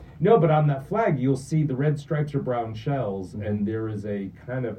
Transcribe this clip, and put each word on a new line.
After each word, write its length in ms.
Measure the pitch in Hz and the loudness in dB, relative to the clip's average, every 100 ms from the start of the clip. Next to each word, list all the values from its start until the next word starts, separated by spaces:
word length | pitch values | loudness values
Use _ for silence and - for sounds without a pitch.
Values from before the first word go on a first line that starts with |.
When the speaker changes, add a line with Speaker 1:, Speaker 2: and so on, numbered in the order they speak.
| - - | -18 0
Speaker 1:
no, 180 | 175 226 | 6 6
but 140 | 160 | 6
on 160 | 156 147 | 4 4
that 180 | 135 - | 0 -2
flag, 300 | 214 220 135 | 0 2 2
you'll 200 | 131 131 | 2 0
see 260 | - 156 | 0 0
the 120 | 143 127 | 0 0
red 220 | 151 139 | 0 0
stripes 380 | - 151 147 139 | -2 -2 -2 -2
are 60 | |
brown 320 | - 123 110 | -2 -2 -4
shells, 580 | 107 147 139 107 98 90 | -4 -4 -2 -2 -6 -8
Speaker 2:
Mm-hmm. 80 | 107 | -8
Speaker 1:
and 220 | 104 104 101 | -4 -2 -2
there 220 | 110 110 | -2 -4
is 180 | 104 104 | -6 -6
a 240 | 101 98 - - | -6 -8 -12 -8
kind 200 | 127 | -6
of 120 | 120 | -6